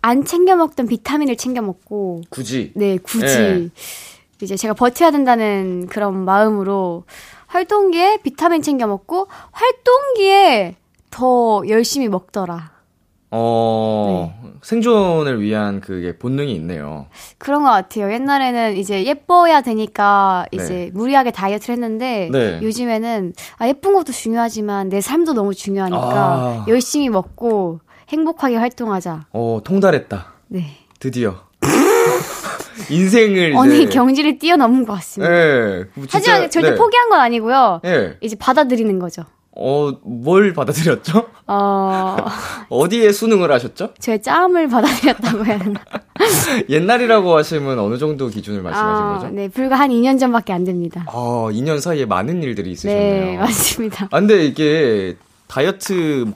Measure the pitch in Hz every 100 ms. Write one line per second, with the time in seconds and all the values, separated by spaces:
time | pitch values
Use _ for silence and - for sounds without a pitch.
0 | 226 254 277 339 359 359 320 - 240 226
1 | - 294 285 240 247 247 208 180 _ 208
2 | 190 170 165 - 117 131 - 196 202 185
3 | - 226 240 262 208 185 170 _ - -
4 | - - _ _ 190 196 220 214 247 247
5 | 330 294 262 233 214 202 190 180 180 220
6 | 202 190 185 196 220 208 190 196 185 170
7 | - - - - _ 349 359 415 392 339
8 | 370 427 294 - 339 330 302 277 220 196
9 | - 349 392 - - - 494 508 - 508
10 | 571 480 392 392 381 233 175 180 _ _
11 | _ - 254 247 233 208 185 220 226 285
12 | 240 185 _ 208 180 170 160 _ _ _
13 | _ _ _ 113 117 117 113 110 110 107
14 | 104 92 82 101 117 - - 226 233 220
15 | 190 165 147 120 104 107 104 98 - 92
16 | 87 85 123 135 143 95 82 82 73 76
17 | 71 - - _ - 285 285 214 - 226
18 | 202 226 269 277 262 240 226 196 190 196
19 | 208 285 - 349 339 302 254 220 214 -
20 | 202 202 196 185 - 190 175 180 175 185
21 | 240 277 247 226 196 208 208 240 233 220
22 | 254 226 180 131 113 82 220 226 247 220
23 | 226 226 180 - - - 233 277 392 392
24 | 277 240 226 226 233 220 208 202 190 196
25 | 196 302 330 247 202 185 202 196 190 175
26 | 123 - 139 135 123 117 107 240 247 294
27 | 269 202 185 - 233 214 180 165 _ _
28 | _ 302 320 320 277 233 240 247 226 190
29 | 180 160 151 110 117 113 104 196 190 147
30 | - 98 90 _ _ 190 151 143 _ _
31 | 135 123 113 92 _ _ - - 339 466
32 | 466 480 - - - - - 226 190 156
33 | 185 233 220 190 170 143 269 294 311 262
34 | 254 269 302 269 311 349 240 254 220 202
35 | - - 156 175 160 131 113 92 95 -
36 | 139 392 440 427 339 330 320 - 453 480
37 | 480 381 240 233 220 269 240 170 175 160
38 | 92 - 220 208 - 262 277 247 220 190
39 | 175 165 160 _ _ - 127 143 147 135
40 | - 120 131 190 202 165 131 151 165 120
41 | - 185 233 - - 202 202 196 190 190
42 | 190 185 - - - - - 120 170 233
43 | 214 202 226 208 170 131 123 - 208 _
44 | - 220 269 302 359 349 302 233 277 254
45 | 262 - 226 220 220 208 185 202 - -
46 | _ - 440 349 - 247 - 147 180 240
47 | 240 226 180 160 151 160 139 127 101 123
48 | 151 143 127 104 101 104 92 202 214 214
49 | 208 202 196 202 196 254 262 262 285 233
50 | 254 269 254 233 - 180 180 180 170 175
51 | 170 120 120 120 110 107 143 151 170 151
52 | 120 92 110 175 143 104 92 87 202 202
53 | 202 196 185 180 220 214 - - 220 -
54 | 202 143 208 208 151 117 151 156 135 107
55 | 95 85 _ _ _ - 160 190 - 185
56 | 160 143 117